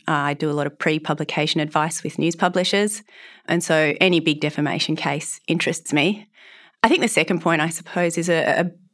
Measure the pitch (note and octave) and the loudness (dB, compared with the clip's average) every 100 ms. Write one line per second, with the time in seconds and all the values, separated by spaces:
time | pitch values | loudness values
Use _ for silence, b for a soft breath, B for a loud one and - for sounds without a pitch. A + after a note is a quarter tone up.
0 | - D#3 C#3+ C#3+ D#3+ D3 C#3+ C#3+ - D#3 | -4 -2 -2 -2 -2 -2 -4 -4 -2 -2
1 | - D3+ D3+ - D3+ - D3+ D#3 D#3 - | -2 -4 -4 -2 -2 -2 -2 0 -2 -4
2 | - - D#3+ E3 F#3 F3+ F3+ G3+ G#3 G#3 | -8 -4 -2 0 0 0 0 0 0 -4
3 | - B B B B E3+ - D#3+ D3+ C#3+ | -12 B B B B -2 2 2 2 4
4 | F#3 F3 D#3+ D3+ D3 D3 D3 - - D#3+ | 4 4 2 0 -2 -2 -2 -2 -2 -2
5 | - C#3+ - - - E3 - - - D3 | -2 -4 -6 -8 -2 -2 0 -4 -2 2
6 | D3+ G#3 - b b b b b A3+ E4+ | 2 0 -6 b b b b b 4 4
7 | A3+ - D#3+ F3+ E3+ E3 D#3 D#3+ - - | 2 2 2 2 2 2 0 -4 -6 -2
8 | F3 E3+ E3+ E3 C#3+ C3 F3 - _ | 0 0 0 2 2 2 0 -4 _